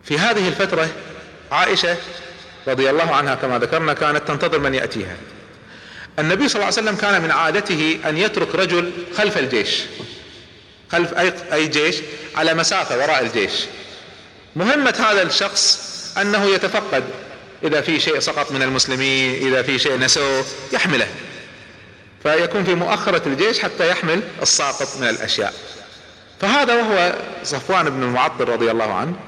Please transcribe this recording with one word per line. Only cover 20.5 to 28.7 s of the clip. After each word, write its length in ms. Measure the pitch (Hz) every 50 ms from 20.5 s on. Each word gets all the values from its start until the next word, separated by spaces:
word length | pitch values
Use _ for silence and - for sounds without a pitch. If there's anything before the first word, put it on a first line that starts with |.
| - - - - -
يحمله، 360 | - - 196 147 123 107 95 - - - - - - - - - - - - - - - - - - - - - - -
فيكون 420 | 147 156 160 170 170 - 208 185
في 100 | 165 180
مؤخرة 540 | 170 175 170 208 - - 208 180 170 - 151
الجيش 320 | 139 135 180 220 220 -
حتى 280 | - 180 - - 180 165
يحمل 340 | 180 175 - 160 160 190 - - - - -
الساقط 460 | - - - 151 139 131 - 139 - - 135
من 80 | 127 117
الأشياء. 440 | 110 - 107 104 - - 104 - - - - - - - - - - - - - - - - - - -
فهذا 340 | - 196 240 285 285 240 233
وهو 400 | 233 233 220 208 185 175 180 - - - - - - -
صفوان 480 | - - 131 123 - 190 185 165 147
بن 120 | 135 135 127
المعطل 460 | 123 123 123 127 127 123 123 127 117
رضي 220 | 120 113 117 113